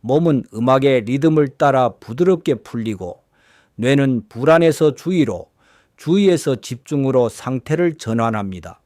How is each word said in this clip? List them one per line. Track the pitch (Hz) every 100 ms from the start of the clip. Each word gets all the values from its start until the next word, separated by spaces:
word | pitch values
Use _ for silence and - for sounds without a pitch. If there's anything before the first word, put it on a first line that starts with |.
몸은 | 113 143 170 139 -
음악의 | 107 123 135 139 131
리듬을 | 107 139 160 156 143
따라 | - 143 131 123
부드럽게 | - - 123 180 175 - 120
풀리고 | - 120 110 98 90 - _ _ _ _ _ -
뇌는 | 123 139 139 123 -
불안에서 | 113 135 165 165 151 151
주의로, | - 170 185 127 87 - _ _ _ _ _
주의에서 | 147 190 196 170 - 127
집중으로 | - 123 - 147 135 131 120
상태를 | - 127 131 - 160 175 156
전환합니다. | - 117 113 107 101 92 87 -